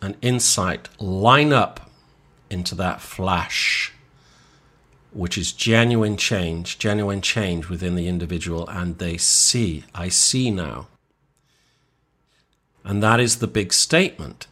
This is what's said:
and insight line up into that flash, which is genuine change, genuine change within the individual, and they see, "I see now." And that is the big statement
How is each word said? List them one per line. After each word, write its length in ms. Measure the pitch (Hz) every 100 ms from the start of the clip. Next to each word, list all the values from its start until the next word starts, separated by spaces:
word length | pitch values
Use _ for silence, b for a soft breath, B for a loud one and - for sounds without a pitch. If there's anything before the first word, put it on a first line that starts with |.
and 160 | 98 -
insight 680 | 123 123 - - 92 - - -
line 520 | 98 95 110 135 151
up 380 | 135 101 - - _ _ _ _ _ _
into 260 | 90 90 90
that 260 | 90 -
flash, 880 | - - 95 87 - - - - - - _ b b b b b b b b _ _
which 260 | 104 87 -
is 140 | 82
genuine 680 | - - 113 117 117 107 98
change, 600 | - 104 85 82 87 -
genuine 420 | 107 104 101 98
change 480 | - - 98 87 80
within 280 | 87 92 90
the 100 | 85
individual, 600 | 90 82 85 85 82 82
and 300 | 90 87 82
they 200 | 87 85
see, 640 | - - - 123 104 82 -
"I 160 | - 90
see 440 | - - 131 127
now." 340 | 98 78 58 - _ _ _ _ _ _ _ _ _ _ _ _ _ _ _ _ _ _ _
And 180 | 98 101
that 180 | 107 117
is 160 | 123 -
the 100 | 107
big 280 | 110 98
statement 720 | - - 160 190 - 71 - -